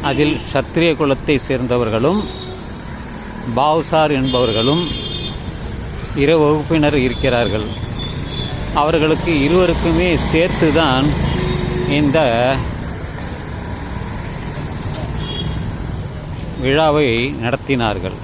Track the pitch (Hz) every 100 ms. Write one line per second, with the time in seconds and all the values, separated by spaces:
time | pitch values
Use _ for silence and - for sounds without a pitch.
0 | 143 135 151 151 - 139 127 170 165 151
1 | 147 135 - 139 - 131 123 123 113 110
2 | 135 202 - - - - - - - -
3 | - - - - 123 117 147 160 147 160
4 | 156 139 131 123 123 107 120 160 165 -
5 | - - - - - - - - - -
6 | - - 139 165 147 151 143 165 147 143
7 | 127 120 135 120 110 107 - - - -
8 | - - - - - - - 151 147 160
9 | 156 156 175 156 143 175 175 165 - 160
10 | 180 151 - 160 175 147 160 151 156 127
11 | 143 - - - - - - - - 143
12 | 143 160 135 113 123 135 - - - -
13 | - - - - - - - - - -
14 | - - - - - - 147 - - -
15 | - - - - - - - - - -
16 | - - - - - - 131 143 156 147
17 | 143 113 131 143 120 123 - 131 113 98
18 | 92 87